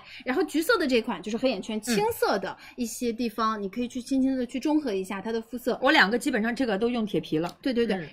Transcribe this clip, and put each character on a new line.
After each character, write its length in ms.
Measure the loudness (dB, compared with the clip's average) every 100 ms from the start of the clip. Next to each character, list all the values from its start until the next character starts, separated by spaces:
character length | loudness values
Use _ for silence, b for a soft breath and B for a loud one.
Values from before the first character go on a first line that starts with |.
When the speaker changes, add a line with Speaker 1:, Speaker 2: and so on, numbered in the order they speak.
| B B
Speaker 1:
然 120 | B 0
后 80 |
橘 180 | 0 0
色 160 | 2 2
的 80 | 4
这 160 | 2
款 180 | 2 -4
就 120 | -6
是 60 | 0
黑 120 | 0
眼 100 | 0
圈， 200 | -4 -4
Speaker 2:
嗯。 20 |
Speaker 1:
青 240 | 0 2 2
色 240 | 2 2 0
的 180 | -2 -8 B B
一 100 | -6
些 260 | -4 -4
地 160 | -2 -2
方， 320 | 0 -2 -2
你 80 | -4
可 140 | -4
以 60 | -6
去 120 | -6
轻 220 | -2 2
轻 160 | 2 0
地 80 | -2
去 140 | -2
中 200 | 0 0
和 140 | 0
一 100 | -2
下 160 | -4 -6
它 120 | -4
的 100 | -4
肤 160 | -6 -6
色。 220 | -2 2
Speaker 2:
我 100 | 6
两 160 | 6 6
个 120 | 4
基 100 | 0
本 140 | 0
上 120 | 0 0
这 80 |
个 140 | 0 0
都 120 | 0
用 140 | 0
铁 160 | -2 -2
皮 200 | 0 -2
了。 180 | -2 -4
Speaker 1:
对， 140 | -2
对， 140 | 0 0
对。 80 | 0
Speaker 2:
嗯。 120 | -2